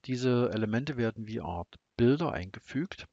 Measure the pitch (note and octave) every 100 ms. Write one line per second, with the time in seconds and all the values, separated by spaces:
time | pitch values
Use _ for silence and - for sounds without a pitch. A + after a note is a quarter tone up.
0 | - B2+ B2+ B2 B2 G#2+ G#2+ A2+ C#3+ B2+
1 | A2+ A2+ G#2+ A2+ D2+ F2 E2+ - _ -
2 | A#2 D3 E3 - F2+ - - C3 F3+ -
3 | -